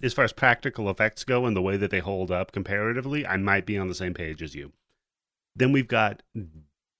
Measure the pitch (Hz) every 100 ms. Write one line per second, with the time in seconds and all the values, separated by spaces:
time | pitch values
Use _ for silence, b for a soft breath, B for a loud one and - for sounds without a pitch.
0 | 123 - 117 - 127 117 135 - 101 92
1 | 110 - - 123 123 98 95 98 98 95
2 | 87 95 90 90 95 101 92 101 107 123
3 | 135 147 95 95 98 98 98 101 92 87
4 | 92 87 80 78 80 73 71 - _ _
5 | _ _ _ _ _ - 131 139 117 113
6 | 104 104 _ 113 82 78 73 _ _ _